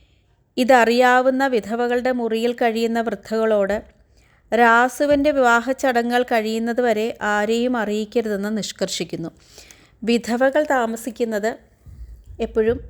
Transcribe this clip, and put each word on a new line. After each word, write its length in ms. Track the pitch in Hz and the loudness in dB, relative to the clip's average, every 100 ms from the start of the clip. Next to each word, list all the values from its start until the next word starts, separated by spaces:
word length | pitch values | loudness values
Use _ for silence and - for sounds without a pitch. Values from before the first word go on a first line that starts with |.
| _ _ _ _ _ - | _ _ _ _ _ -2
ഇതറിയാവുന്ന 920 | 247 262 226 240 247 254 254 262 277 | 4 6 6 4 4 4 2 2 0
വിധവകളുടെ 640 | 247 202 233 240 247 254 | -2 -2 -4 -2 -2 -2
മുറിയിൽ 400 | 254 226 226 240 | -2 -2 -2 -2
കഴിയുന്ന 480 | 240 240 220 226 233 | 0 0 0 -2 -2
വൃദ്ധകളോട് 760 | 226 208 - 220 220 214 196 208 - _ _ _ _ _ - | -4 -6 -6 -2 0 2 0 -2 -6 _ _ _ _ _ -4
രാസുവിൻ്റെ 800 | 220 233 233 254 - 294 294 285 | 2 6 6 4 0 2 2 2
വിവാഹ 420 | 277 247 233 233 | 2 4 4 0
ചടങ്ങുകൾ 500 | 262 269 240 233 240 | -2 0 0 0 0
കഴിയുന്നത് 580 | 247 233 214 220 233 233 | 0 0 0 -4 -4 -2
വരെ 280 | 240 214 226 - | 0 0 -2 -4
ആരെയും 520 | 208 208 208 233 247 247 | -2 -2 0 0 0 -2
അറിയിക്കരുതെന്ന് 720 | 214 208 214 240 220 202 202 214 | -2 -4 -4 -4 -2 -4 -4 -4
നിഷ്കർഷിക്കുന്നു. 720 | 185 - 190 - 170 165 165 - _ - - - _ - | -6 -6 -6 -6 -8 -8 -10 -14 _ -20 -20 -20 _ -10
വിധവകൾ 600 | 214 240 233 240 269 294 302 | -2 -2 0 0 2 2 0
താമസിക്കുന്നത് 800 | 269 226 226 - 220 233 214 214 254 _ _ - - - - - - | 0 -2 -4 -10 -6 -4 -2 -4 -6 _ _ -20 -20 -20 -20 -18 -10
എപ്പോഴും 380 | 226 226 220 254 | -6 -2 0 -2